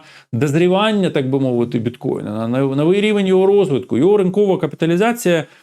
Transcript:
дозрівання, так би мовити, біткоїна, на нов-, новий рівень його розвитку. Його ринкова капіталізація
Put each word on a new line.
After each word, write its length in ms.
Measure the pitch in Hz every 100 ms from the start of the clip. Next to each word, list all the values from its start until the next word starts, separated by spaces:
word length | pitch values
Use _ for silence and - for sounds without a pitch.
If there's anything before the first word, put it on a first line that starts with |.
| - - -
дозрівання, 760 | 117 147 143 180 185 214 208 180
так 200 | 151 131
би 100 | 139
мовити, 400 | 131 120 120 120
біткоїна, 680 | 110 120 131 123 101 107 113
на 120 | 123
нов-, 160 | 139 135
новий 260 | 156 196
рівень 260 | 208 208 190
його 180 | 185 190
розвитку. 520 | 202 170 135 - 113
Його 200 | 165 208
ринкова 400 | 185 190 208 180
капіталізація 880 | 151 - 165 170 220 233 185 170 147 _